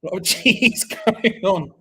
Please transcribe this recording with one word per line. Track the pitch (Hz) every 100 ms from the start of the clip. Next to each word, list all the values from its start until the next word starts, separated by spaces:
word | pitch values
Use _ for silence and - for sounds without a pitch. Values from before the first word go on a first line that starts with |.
A | 156
lot | 190
of |
<laughs> |
cheese | - - 262 214 247 -
going | - - - 226 233 -
on. | 185 185 147 _